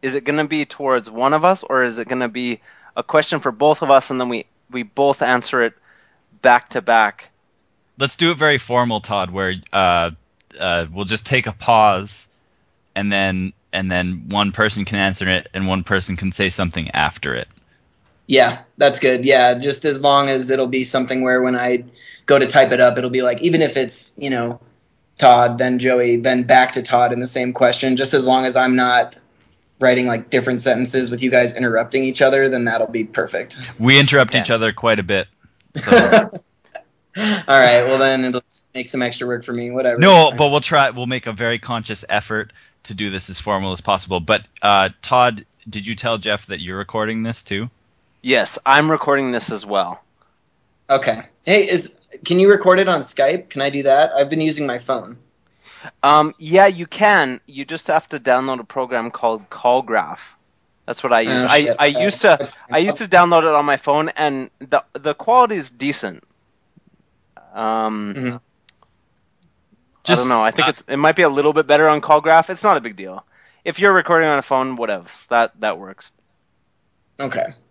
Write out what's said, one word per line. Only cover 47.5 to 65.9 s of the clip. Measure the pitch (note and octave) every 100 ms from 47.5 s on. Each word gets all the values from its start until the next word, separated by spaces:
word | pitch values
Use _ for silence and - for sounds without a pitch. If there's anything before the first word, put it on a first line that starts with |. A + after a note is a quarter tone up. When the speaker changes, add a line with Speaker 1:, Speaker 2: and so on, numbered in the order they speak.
| G2 A#2+ _ _ _ _ _
Speaker 1:
Yes, | B2 B2+ G2 - -
I'm | C#3 D#3
recording | D#3 - C#3 C3
this | A#2+ -
as | A2
well. | G2+ G2+ F2+ F2 _ _ _ _ _ _ _ _ _
Speaker 3:
Okay. | C3+ B2+ A2 - _
Hey, | - G#3 G3
is, | F3+ - _ _ -
can | - F3
you | F#3+
record | G3+ F#3 F#3
it | F#3+
on | E3
Skype? | C3+ - C3+ F3+ -
Can | C#3+
I | C#3
do | C#3
that? | C#3 C3+ D#3
I've | C3+ C#3
been | D#3+
using | D#3 D3 C#3+
my | B2
phone. | - B2+ - B2 _ _ _ _ _ - - _
Speaker 1:
Um, | C#3+ D3+ D3+ -
yeah, | D#3 F3+ G3
you | F3+ E3+
can. | - G#3 G3+ C#3 B2+ _
You | C3
just | C#3 E3 -
have | D#3 -
to | D3
download | B2 B2+ C3 B2+
a |
program | A2 - B2+ B2 A2+
called | - A#2+ A2+ G2+
Callgraph. | - B2 B2 B2 A2+ D2+ - - _ _ _ _ _
That's | - A#2+
what | B2+
I | A#2+
use. | A#2 B2+
Speaker 3:
Oh, | B2+
Speaker 1:
I, | D3
Speaker 3:
shit. | D3 -
Speaker 1:
I | D3
Speaker 3:
Okay. | C#3+
Speaker 1:
used | G3+ G3
to, | G#3 D#3
Speaker 3:
That's | -
fine. | - -
Speaker 1:
I | D#3
used | F#3+ G3
to | G#3+
download | F3+ F3 E3+
it | D#3+
on | D3+
my | D3 C3+
phone, | - D3 D#3
and | - D3+ C3+ C3 _
the, | C3+ D3 -
the | D#3 D3
quality | D3 - B3 A#3+ G#3
is | D3
decent. | B2 C3+